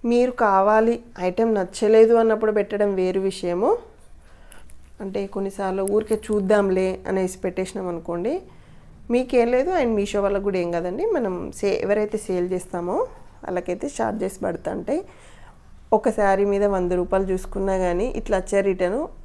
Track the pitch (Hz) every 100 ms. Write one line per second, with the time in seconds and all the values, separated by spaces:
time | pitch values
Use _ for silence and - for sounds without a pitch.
0 | 240 240 254 247 220 190 196 220 226 233
1 | - - 180 180 226 214 185 - 214 220
2 | 226 233 226 214 220 214 202 208 208 190
3 | 185 190 190 190 180 175 247 480 - -
4 | - - - - - - - - - -
5 | 196 196 196 196 196 196 190 190 196 208
6 | 220 214 - 208 190 214 196 185 185 190
7 | - 190 185 185 185 180 185 196 185 170
8 | 165 170 202 349 - - - - - -
9 | - 240 254 254 233 254 311 370 247 214
10 | 202 208 196 202 196 185 175 170 180 208
11 | 427 349 214 180 185 - 202 - 190 208
12 | 214 214 - 185 180 185 180 180 175 262
13 | 508 - - - - 180 180 180 285 -
14 | 226 214 185 190 196 165 - 202 185 302
15 | 392 - - - - - - - - 220
16 | 233 214 196 196 202 202 202 190 180 180
17 | 175 196 190 185 - 196 190 190 180 175
18 | 254 - 220 196 185 196 196 185 180 226
19 | 320 -